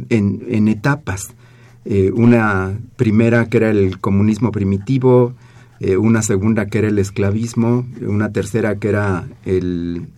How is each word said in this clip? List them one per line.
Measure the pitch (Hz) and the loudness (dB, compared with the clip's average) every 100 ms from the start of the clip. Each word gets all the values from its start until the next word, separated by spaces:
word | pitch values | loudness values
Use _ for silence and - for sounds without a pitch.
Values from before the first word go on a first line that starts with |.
| - | 0
en, | 113 101 101 - | 0 2 -2 -4
en | 110 107 | 0 2
etapas. | 107 139 147 - 98 - - - - - - - | 2 -2 -2 -4 -8 -10 -20 -20 -20 -20 -16 -2
Eh, | 98 95 | 0 2
una | 98 120 120 110 98 95 107 - - | 4 4 6 4 0 -2 -6 -10 -2
primera | 110 104 117 117 113 | 0 4 4 2 2
que | 117 | 2
era | 110 | 2
el | 107 95 95 | 2 0 -2
comunismo | - 98 107 107 113 | -2 2 2 2 -2
primitivo, | 98 98 98 101 131 127 127 123 123 - - - - | 0 -2 -2 -2 0 4 4 2 -4 -20 -20 -20 -8
eh, | 95 95 | -2 2
una | 110 113 | 2 2
segunda | 107 98 110 110 101 | 0 0 0 -2 -2
que | 107 | -2
era | 104 | 0
el | 104 | 0
esclavismo, | 98 - 101 107 117 120 117 123 123 - | -2 -2 -2 -2 -4 -2 0 0 -4 -10
una | 104 104 107 | -4 -2 -2
tercera | 104 98 113 104 101 | -4 -4 -2 -2 -2
que | 107 | -2
era | 101 101 90 - - - | 0 0 -4 -6 -12 -2
el, | 92 90 87 87 85 - | -2 -2 -4 -6 -8 -10